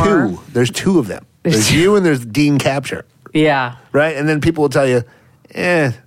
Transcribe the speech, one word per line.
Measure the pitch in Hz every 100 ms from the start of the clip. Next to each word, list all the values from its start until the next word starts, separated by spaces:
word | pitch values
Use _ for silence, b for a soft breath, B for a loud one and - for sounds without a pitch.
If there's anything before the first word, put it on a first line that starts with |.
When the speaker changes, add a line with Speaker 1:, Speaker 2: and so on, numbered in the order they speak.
Speaker 1:
two. | 185 180 113 87 -
There's | 120 120
two | - 185 185
of | 104
them. | 85 - _
Speaker 2:
There's | - 110
Speaker 1:
There's | 104
Speaker 2:
two. | 139
Speaker 1:
you | 185 208
and | 175
there's | 139 120
Dean | 107 147 143
Capture. | 139 135 131 - - _ -
Speaker 2:
Yeah. | 156 151 139 123 123 -
Speaker 1:
Right? | 139 156 139
And | 151
then | 151
people | 156 165
will | 143
tell | 139 135
you, | 123 117 b b b _
"Eh, | - 180 175 139 -